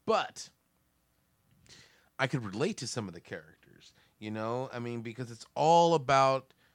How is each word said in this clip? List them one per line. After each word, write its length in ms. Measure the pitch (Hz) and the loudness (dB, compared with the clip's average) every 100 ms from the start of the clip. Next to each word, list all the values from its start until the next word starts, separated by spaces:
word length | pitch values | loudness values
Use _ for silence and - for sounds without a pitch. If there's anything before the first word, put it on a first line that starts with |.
but 460 | - 214 143 - - _ _ _ _ _ _ _ _ _ _ _ _ - - _ _ - | -2 0 -2 -8 -18 _ _ _ _ _ _ _ _ _ _ _ _ -20 -20 _ _ -4
I 80 | 131 | -2
could 180 | 139 | -2
relate 320 | 107 101 170 - | -4 -2 -4 -4
to 80 | 117 | -8
some 220 | - 101 | -6 -8
of 60 | |
the 60 | 85 | -12
characters, 720 | - 90 80 80 _ _ - _ _ _ | -14 -14 -14 _ _ _ -20 _ _ _
you 120 | 107 | -8
know? 380 | 110 110 123 131 | -6 -4 -4 -6
I 60 | 123 | -8
mean, 220 | 120 120 | -8 -8
because 300 | 113 110 120 | -10 -10 -12
it's 160 | 117 - | -12 -12
all 400 | - 151 170 170 | 0 6 6 6
about 580 | 160 127 135 135 135 - _ _ | 4 4 4 4 2 -4 _ _